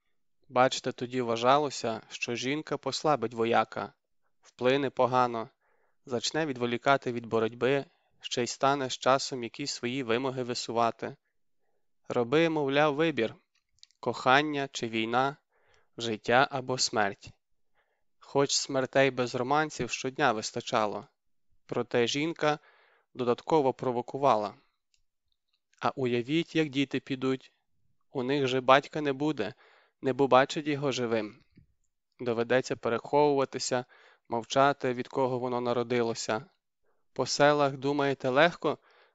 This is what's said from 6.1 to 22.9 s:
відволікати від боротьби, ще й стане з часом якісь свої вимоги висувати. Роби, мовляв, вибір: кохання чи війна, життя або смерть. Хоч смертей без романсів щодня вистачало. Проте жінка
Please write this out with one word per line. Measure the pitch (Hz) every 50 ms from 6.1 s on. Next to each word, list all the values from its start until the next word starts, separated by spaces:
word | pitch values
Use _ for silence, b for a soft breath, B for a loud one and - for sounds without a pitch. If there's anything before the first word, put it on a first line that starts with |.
| 127 117 - - - 156 160
відволікати | 156 131 123 120 120 120 120 - 139 139 139 - 139
від | 120 120 117
боротьби, | 113 110 113 110 110 117 123 127 123 139 139 135 - _ _ _ _ _ _
ще | - - - - 120
й | 117
стане | - - - 135 139 143 135 127
з | - -
часом | - 127 131 139 - - 143 127 120
якісь | 113 - - 143 139
свої | - - - 120 123 139 131
вимоги | 113 113 120 135 135 131 131 127
висувати. | 117 123 - - - 117 113 117 117 113 - - 110 107 - _ _ _ _ _ _ _ _ _ _ _ _ _ _ _ _ _ -
Роби, | 131 - 120 117 135 156 170 165
мовляв, | 160 156 143 135 135 143 151 156 139
вибір: | 139 160 165 151 123 113 107 - - _ _ _ _ _ _ _ _ - _ _ _
кохання | - 123 117 - - 131 127 139 151 156 147 139 139 135
чи | - - - 117
війна, | 113 113 110 113 117 123 131 139 151 - _ _ _ _ _ _ _ _ _ _ _ -
життя | 117 113 110 101 - - 117 127 139 -
або | 143 135 127 127 131 120
смерть. | - - - 117 104 98 101 - - - - _ _ _ _ _ _ _ _ _ _ _ _ _ _ _ _ _
Хоч | - - - 139 143 139
смертей | - - - - 143 135 131 127 - 139 135 139
без | 127 123 123 120 117
романсів | 131 123 123 143 151 156 151 - - 127 117
щодня | - - - 131 131 - 151 135
вистачало. | 113 110 107 - - 120 - - - 117 107 104 101 101 101 - _ _ _ _ _ _ _ _ _ _ _
Проте | - - - 120 - - 123 120 113
жінка | 113 143 147 165 160 - - 151 151 151 b b b b b b